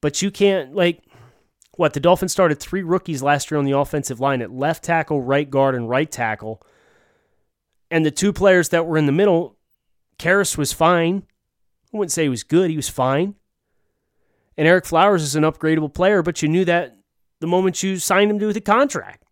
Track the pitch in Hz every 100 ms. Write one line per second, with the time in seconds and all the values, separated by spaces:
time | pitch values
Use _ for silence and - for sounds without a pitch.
0 | 151 - 196 196 202 190 131 156 175 170
1 | _ - - _ _ _ _ _ 160 143
2 | 170 180 190 - 180 147 - 190 175 180
3 | - 151 135 143 - 151 139 139 139 151
4 | 139 120 135 135 110 127 143 - - 165
5 | 151 147 127 139 147 139 135 131 113 123
6 | 156 - 117 107 110 110 _ _ _ _
7 | _ _ _ _ _ _ _ _ _ 165
8 | 156 147 196 196 196 185 170 165 170 156
9 | 147 143 208 170 165 _ _ _ _ _
10 | _ _ 165 190 190 - 143 - 160 175
11 | 165 196 - _ _ _ _ _ _ 214
12 | 185 - 156 123 - 160 185 160 135 -
13 | 131 139 190 202 _ _ _ _ _ _
14 | _ _ _ _ _ - 160 185 - 165
15 | 196 196 151 147 156 - 160 160 151 -
16 | 185 208 170 165 156 170 175 170 147 113
17 | _ _ _ _ 160 180 190 180 190 190
18 | - 190 208 208 214 208 - 220 285 170
19 | 98 - _